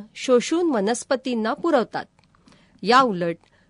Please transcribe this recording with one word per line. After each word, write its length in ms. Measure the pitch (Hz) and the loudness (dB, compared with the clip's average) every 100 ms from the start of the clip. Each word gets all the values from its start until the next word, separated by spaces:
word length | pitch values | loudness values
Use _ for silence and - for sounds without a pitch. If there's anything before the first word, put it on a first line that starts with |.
| 208 - | -10 -8
शोषून 560 | - 247 - 330 349 | 2 2 2 -2 0
वनस्पतींना 840 | 240 196 233 - 262 262 233 214 | 0 0 -2 -4 -4 -4 -4 -4
पुरवतात. 520 | 285 339 294 202 147 - _ _ _ _ _ _ - | -4 0 0 0 -6 -12 _ _ _ _ _ _ -8
या 200 | 190 247 | 2 4
उलट 340 | 262 185 170 170 _ _ _ | 4 0 -4 -6 _ _ _